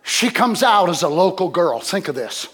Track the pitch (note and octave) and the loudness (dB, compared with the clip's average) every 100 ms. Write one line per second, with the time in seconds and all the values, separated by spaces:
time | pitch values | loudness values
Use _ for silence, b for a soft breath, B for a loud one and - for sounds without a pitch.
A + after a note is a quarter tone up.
0 | - - A#3+ - B3 G#3+ B3+ G#3 F3+ D#3+ | -4 -2 -2 0 0 2 4 4 2 0
1 | E3 D#3 F#3+ F#3+ F3+ C#3 E3+ A#2 - G3 | 0 2 2 2 -2 0 0 0 -4 -4
2 | E3 C3 A#2 - - | -4 -6 -8 -10 -12